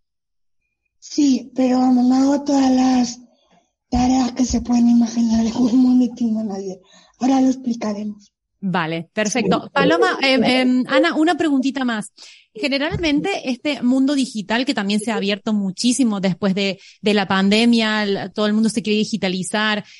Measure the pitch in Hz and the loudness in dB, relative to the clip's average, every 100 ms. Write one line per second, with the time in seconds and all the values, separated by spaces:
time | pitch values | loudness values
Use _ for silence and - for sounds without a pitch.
0 | _ _ _ _ _ _ _ _ _ _ | _ _ _ _ _ _ _ _ _ _
1 | - - 285 247 - - 254 254 254 247 | -10 0 2 2 -2 -2 0 2 2 4
2 | 247 262 269 285 285 277 262 254 262 254 | 4 4 2 0 0 2 2 2 2 2
3 | 240 - - _ _ _ _ _ - 247 | 0 -6 -20 _ _ _ _ _ -4 0
4 | 254 262 240 - 247 233 233 240 240 240 | 2 2 0 -2 -2 -2 0 2 4 4
5 | 233 233 233 226 226 247 254 254 254 254 | 2 0 0 2 0 0 2 4 4 4
6 | 247 240 233 220 220 196 196 180 _ _ | 2 0 -2 -2 -4 -6 -10 -12 _ _
7 | _ - 247 269 262 247 240 226 214 202 | _ -4 0 2 2 0 -4 -4 -6 -6
8 | 214 208 _ _ _ - 196 175 160 165 | -8 -12 _ _ _ -10 -4 -2 -2 -6
9 | 160 - 214 247 202 - - 277 277 339 | -8 -4 -2 -2 0 -2 -2 0 2 2
10 | 370 320 269 262 220 254 254 254 247 269 | 2 0 0 2 2 2 2 0 2 2
11 | 330 302 320 320 330 269 262 277 247 220 | 2 2 0 0 0 0 -2 -2 -4 -4
12 | - _ - - _ - 294 269 302 403 | -8 _ -20 -20 _ -6 -4 -2 -4 -4
13 | 330 294 349 392 - 240 302 277 247 262 | -2 -2 -2 -6 -6 -4 -4 -2 0 2
14 | 269 285 254 220 180 220 262 233 196 208 | 2 0 -2 -6 -4 -2 -2 -2 -2 -2
15 | 208 208 196 202 - 214 196 180 240 247 | -2 -4 -2 -4 -2 -2 -4 -2 -2 0
16 | 240 202 190 175 202 190 196 185 - - | 0 0 -2 -2 -2 0 -2 -6 -14 -6
17 | 214 208 196 190 196 214 233 233 220 214 | -2 0 0 2 2 4 4 2 2 -2
18 | 208 190 180 - 214 214 220 226 202 208 | -2 -4 -6 -2 0 2 0 -2 -2 -2
19 | 214 190 190 185 175 220 214 208 - - | -2 -2 -4 -4 -4 -2 -2 -2 -6 -20